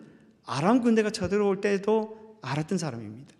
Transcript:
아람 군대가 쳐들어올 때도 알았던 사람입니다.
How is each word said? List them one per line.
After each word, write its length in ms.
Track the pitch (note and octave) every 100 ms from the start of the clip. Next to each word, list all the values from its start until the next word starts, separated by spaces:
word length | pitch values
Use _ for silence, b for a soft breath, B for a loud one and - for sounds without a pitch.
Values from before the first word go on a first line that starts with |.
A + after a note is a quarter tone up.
| B B B B
아람 380 | - A#2 E3 B3
군대가 300 | A#3 A3 G#3+
쳐들어올 500 | G#3 F3+ G3+ G3+ F#3+
때도 800 | G3+ G3 G3 A3 G#3+ - - -
알았던 380 | C3 C#3+ D#3 F#3+
사람입니다. 560 | D#3+ A#2 G#2+ G#2+ C#3 _